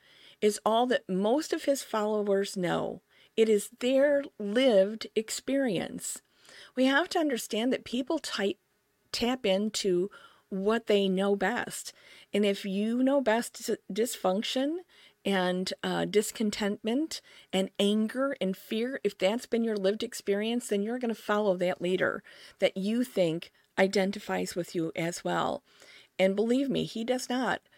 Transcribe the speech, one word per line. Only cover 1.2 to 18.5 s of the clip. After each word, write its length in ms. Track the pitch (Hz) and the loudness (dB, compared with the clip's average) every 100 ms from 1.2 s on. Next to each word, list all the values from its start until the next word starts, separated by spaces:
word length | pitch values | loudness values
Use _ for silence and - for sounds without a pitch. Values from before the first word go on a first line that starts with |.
| 208 285 320 | 2 2 0
of 120 | 330 - | -2 0
his 180 | 277 | -2
followers 720 | - 220 208 214 208 196 196 196 | -2 -2 0 0 0 0 0 -2
know. 440 | 175 160 160 175 _ _ _ - | -2 -2 -4 -8 _ _ _ 2
It 140 | 220 | 4
is 200 | 208 - - | 4 0 -4
their 440 | 247 269 294 285 277 - | 2 4 4 4 0 -6
lived 720 | 202 220 269 202 196 220 - - | -2 4 6 6 4 0 -6 -4
experience. 1080 | 220 - - 277 262 175 - - - - - _ - - - - | -4 -4 -2 0 2 0 -2 -8 -10 -12 -14 _ -20 -20 -8 0
We 100 | 262 | 2
have 240 | 277 370 | 4 2
to 100 | 370 | 0
understand 520 | 302 226 - 214 247 | 0 -2 -4 -2 0
that 120 | 233 - | -2 -4
people 340 | 240 269 320 | -6 -2 -4
ti-, 380 | - - 196 - _ _ _ _ _ | -4 -2 -2 -4 _ _ _ _ _
tap 340 | - 233 254 208 | -4 -2 0 0
into 640 | 190 214 - 202 180 196 - - _ - | 0 0 -2 0 0 0 -6 -20 _ -10
what 380 | 190 196 233 - | -4 0 0 2
they 200 | 202 196 | 2 2
know 280 | 185 202 202 | 2 2 2
best. 580 | 190 240 - - - - - - - | 0 -2 -6 -8 -12 -18 -20 -20 -4
And 120 | 202 208 | 0 2
if 200 | 196 202 | 0 -2
you 380 | 190 220 240 | -2 -2 2
know 180 | 262 285 | 2 4
best 320 | 254 226 233 | 2 2 0
dis-, 240 | - - 220 - | -6 -6 -6 -4
dysfunction 880 | 196 247 - 185 190 - 262 285 339 349 - - _ | -2 -2 0 0 0 -2 -2 -2 -2 -8 -20 -20 _
and, 480 | 196 196 180 180 185 - | -2 0 2 0 -4 -4
uh, 220 | 190 175 170 | -4 -2 0
discontentment 1160 | 202 220 - 214 - 202 208 220 254 320 - - - - | 0 0 -2 -4 -2 -2 -2 -2 -2 -2 -8 -16 -20 -4
and 160 | 190 190 - | -2 -2 0
anger 580 | 202 214 214 254 277 - | 2 2 0 -2 -2 -2
and 160 | 190 | -4